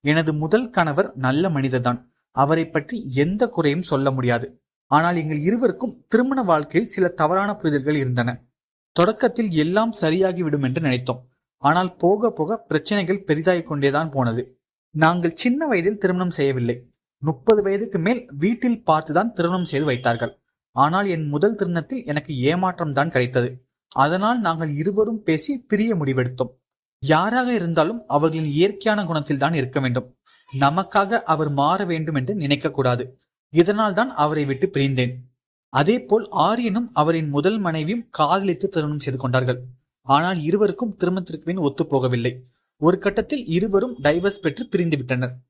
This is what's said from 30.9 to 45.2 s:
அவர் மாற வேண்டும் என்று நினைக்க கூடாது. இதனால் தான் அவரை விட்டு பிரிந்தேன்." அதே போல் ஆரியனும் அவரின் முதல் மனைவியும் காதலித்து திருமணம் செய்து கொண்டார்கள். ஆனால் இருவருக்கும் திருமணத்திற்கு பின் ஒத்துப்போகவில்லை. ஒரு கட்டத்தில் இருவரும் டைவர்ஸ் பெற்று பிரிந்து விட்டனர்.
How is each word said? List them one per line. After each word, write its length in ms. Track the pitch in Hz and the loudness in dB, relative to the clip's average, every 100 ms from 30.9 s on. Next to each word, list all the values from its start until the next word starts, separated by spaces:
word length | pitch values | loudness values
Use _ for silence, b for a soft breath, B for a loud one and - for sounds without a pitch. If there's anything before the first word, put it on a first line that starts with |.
| 208 196 | 2 2
அவர் 380 | 233 - 156 151 | 0 0 0 0
மாற 340 | 139 143 190 | 2 2 2
வேண்டும் 300 | 196 160 156 | -2 -4 -2
என்று 200 | 147 127 | -4 -4
நினைக்க 360 | 208 143 143 214 | -4 -2 0 -2
கூடாது. 480 | - 127 123 123 - _ _ _ | 0 0 0 -4 -14 _ _ _
இதனால் 420 | 151 170 208 214 | 2 2 2 0
தான் 160 | 190 254 | 0 -2
அவரை 340 | - 151 156 | 0 0 0
விட்டு 220 | 143 131 139 | -2 -2 -2
பிரிந்தேன்." 480 | 143 139 131 123 127 - _ _ _ _ | 0 0 0 -2 -4 -16 _ _ _ _
அதே 360 | 131 151 247 | 0 2 0
போல் 240 | - 220 208 | 2 0 0
ஆரியனும் 600 | 143 165 233 240 196 240 | 0 2 2 0 -2 -2
அவரின் 360 | - 151 165 156 | 0 2 2 0
முதல் 300 | 143 147 220 | 0 0 0
மனைவியும் 500 | 185 160 151 233 - | -2 -2 -4 -4 -6
காதலித்து 600 | - 147 185 196 175 196 | -2 2 2 0 -2 -2
திருமணம் 320 | 170 147 147 | -2 -2 -4
செய்து 180 | 143 127 | -4 -4
கொண்டார்கள். 460 | 123 127 127 123 - - _ _ | 0 0 0 -4 -8 -20 _ _
ஆனால் 380 | - 139 175 185 | 2 2 2 -2
இருவருக்கும் 560 | 151 196 208 - 233 196 | 0 2 2 0 -6 -2
திருமணத்திற்கு 480 | 180 185 180 156 | -2 -2 -6 -10
பின் 140 | - 185 | -6 -2
ஒத்துப்போகவில்லை. 800 | 147 143 156 135 127 123 120 123 - _ _ _ | -2 -2 0 2 2 0 -2 -4 -18 _ _ _
ஒரு 220 | 151 180 | 2 2
கட்டத்தில் 480 | 196 202 220 294 233 | 0 -2 -2 -4 -2
இருவரும் 560 | 165 202 196 247 240 | 0 2 2 0 0
டைவர்ஸ் 380 | 143 165 196 196 | 0 2 0 0
பெற்று 260 | 160 - 240 | -4 -4 -4
பிரிந்து 300 | 196 170 151 | -2 0 -2
விட்டனர். 420 | 127 127 | -2 -4